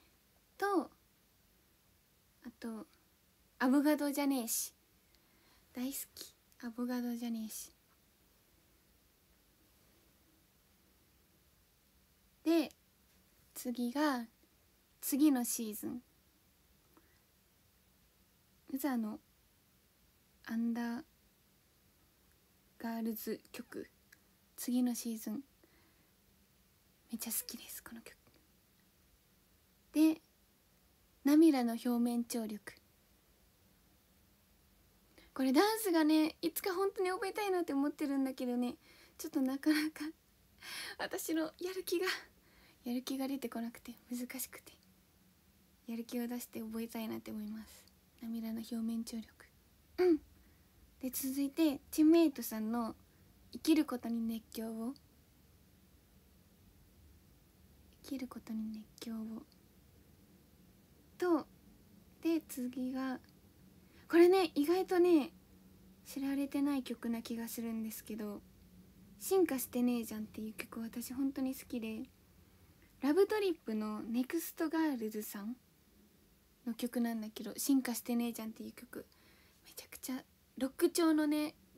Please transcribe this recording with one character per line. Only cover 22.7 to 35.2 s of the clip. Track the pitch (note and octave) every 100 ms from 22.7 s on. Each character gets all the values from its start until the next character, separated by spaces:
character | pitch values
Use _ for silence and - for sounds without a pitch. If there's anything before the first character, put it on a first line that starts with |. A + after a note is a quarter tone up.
| -
ガ | A3+ A3+
ー |
ル | A3+
ズ | G#3+ A3+ - -
曲。 | - - - - _ _ - _ _ _ -
次 | - B3
の | B3
シ | A#3 A#3
ー | A3
ズ | A3+
ン。 | G#3+ - _ - _ _ _ _ _ _ _ _ _ _ _ _ _ _
め | A3+
っ |
ち | A#3
ゃ |
好 | - -
き | A#3
で | -
す、 | -
こ | -
の | A3+
曲。 | - - _ _ _ _ _ _ _ _ _ _ _ _ _ _ _ _ _
で、 | D4 D#4+ D#4+ _ _ _ _ _ _ _ _ _ _
涙 | C4+ D4+ E4 C4+
の | A#3+
表 | A3+ B3
面 | A#3+ A#3+ A#3+
張 | A#3 A#3+ G#3+
力。 | G#3+ - - _ _ _ _ _ _ _ _ _ _ _ _ _ _ _ _ _ _ _ _ _ _ _ -